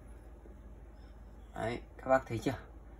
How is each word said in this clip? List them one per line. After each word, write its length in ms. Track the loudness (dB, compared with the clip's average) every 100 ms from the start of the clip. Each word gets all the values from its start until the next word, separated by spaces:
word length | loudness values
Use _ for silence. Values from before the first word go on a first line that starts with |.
| -12 -12 -12 -12 -12 -12 -12 -12 -12 -12 -12 -12 -12 -12 -8 -2
Đấy, 240 | 0 0 -4 -6
các 120 | 8
bác 180 | 8 8
thấy 100 | 2
chưa? 160 | 2 2 -4 -12 -12